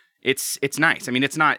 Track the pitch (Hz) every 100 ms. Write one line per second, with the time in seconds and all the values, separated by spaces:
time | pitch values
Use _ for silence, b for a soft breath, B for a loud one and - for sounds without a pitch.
0 | b b - 135 - - 139 - 160 -
1 | - 127 135 156 151